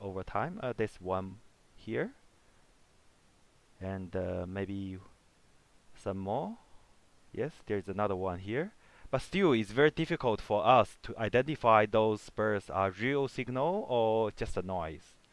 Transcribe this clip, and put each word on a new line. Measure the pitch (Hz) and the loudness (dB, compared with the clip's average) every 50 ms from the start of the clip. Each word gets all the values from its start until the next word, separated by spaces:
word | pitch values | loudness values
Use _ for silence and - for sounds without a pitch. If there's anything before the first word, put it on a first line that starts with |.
over | 101 98 92 95 92 | -12 -8 -8 -8 -8
time. | - - 101 117 156 180 214 - | -6 -4 -4 -4 -4 -6 -8 -8
Uh, | 127 117 | -6 -2
there's | - 110 104 - - | -2 -4 -4 -4 -8
one | 90 90 92 92 95 95 95 104 - - _ _ _ _ _ | -4 -4 -2 -2 -4 -6 -12 -16 -20 -20 _ _ _ _ _
here. | - - - 110 120 160 233 277 _ _ _ _ _ _ _ _ _ _ _ _ _ - _ _ _ _ - _ _ _ _ _ _ _ _ _ _ _ _ _ _ | -18 -10 -6 -4 -4 -4 -4 -8 _ _ _ _ _ _ _ _ _ _ _ _ _ -20 _ _ _ _ -20 _ _ _ _ _ _ _ _ _ _ _ _ _ _
And, | 92 95 95 95 92 87 85 | -8 -8 -8 -8 -8 -6 -6
uh, | 95 90 90 90 90 90 | -4 -4 -4 -4 -6 -6
maybe | 90 92 98 98 95 98 98 98 95 92 92 95 - - _ _ _ _ _ _ _ _ _ _ _ _ - _ - - | -6 -6 -6 -6 -6 -6 -6 -8 -8 -10 -12 -14 -18 -20 _ _ _ _ _ _ _ _ _ _ _ _ -20 _ -20 -20
some | - - 107 98 98 | -8 -6 -6 -6 -4
more. | 95 95 104 127 165 202 233 - - _ - - - _ - _ _ _ _ - - - - | -4 -4 -4 -4 -4 -6 -8 -12 -16 _ -20 -20 -20 _ -20 _ _ _ _ -20 -20 -14 -8
Yes, | - 117 151 - - - | -6 -6 -6 -6 -12 -8
there's | - 107 101 90 - | -4 -4 -4 -4 -4
another | 95 95 104 101 98 | -2 -2 -2 0 -2
one | 92 92 95 90 92 | -2 -4 -4 -6 -6
here. | 95 101 110 131 165 208 - - - - - - - - | -6 -6 -4 -4 -4 -6 -10 -16 -20 -20 -20 -20 -6 -4
But | - 135 - | -4 -4 -4
still, | - - 185 202 170 131 | -2 0 2 4 4 4
it's | 113 110 101 | 4 2 0
very | 110 123 147 156 - | 2 4 4 4 4
difficult | - 165 - 170 156 - 123 107 101 | 2 -2 -2 -4 -2 0 0 0 0
for | - - 104 104 82 | 0 0 0 2 6
us | 107 127 123 104 - - - - | 8 8 8 6 4 0 -10 -14
to | - - | -14 -6
identify | - 113 107 98 120 131 147 156 - - 117 110 107 107 | -4 -2 2 2 2 2 2 -2 2 6 8 8 8 8
those | 107 101 110 110 110 107 107 | 6 4 4 4 4 2 0
spurs | - - - - 107 107 107 101 - - | -4 -8 -4 -2 0 0 0 0 -2 -4
are | - 95 98 98 | 0 0 0 0
real | 92 95 110 127 139 143 139 131 | 0 -2 -2 -2 0 0 -2 -2
signal | - - 127 120 123 127 139 160 185 208 208 - | -4 -6 -6 -4 -2 -2 -2 -2 -2 -4 -2 0
or | 127 120 113 113 110 113 110 104 - | 2 2 4 4 4 2 2 0 -2
just | - 120 107 - | -4 -6 -4 -4
a | 98 90 | -4 -4
noise. | 92 95 90 82 80 78 76 - - - _ _ _ | -4 -4 -4 -6 -6 -8 -12 -16 -20 -20 _ _ _